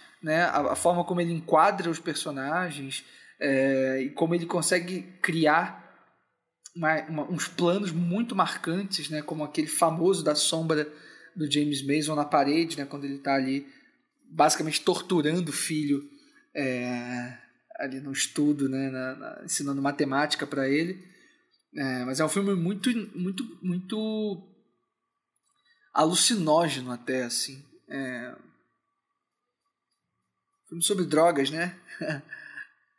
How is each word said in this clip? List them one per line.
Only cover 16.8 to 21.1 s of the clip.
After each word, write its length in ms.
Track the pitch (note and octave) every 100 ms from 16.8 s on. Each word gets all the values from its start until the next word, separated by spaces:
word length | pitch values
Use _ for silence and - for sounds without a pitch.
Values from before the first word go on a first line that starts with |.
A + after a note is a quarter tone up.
| B2 B2 B2 B2 B2 B2 - _ _ -
ali 220 | C3+ C3+
no 120 | C#3+
estudo, 560 | C3+ - - D3 C#3+ C3+
né, 220 | C3+ C3+
na, 240 | C3 C3 C3
na, 260 | - -
ensinando 380 | - - C#3+ C#3
matemática 640 | C#3+ D3 C#3 C3+ D3+ - C#3
pra 220 | C#3 C3+
ele. 340 | D3 F3 F#3+ -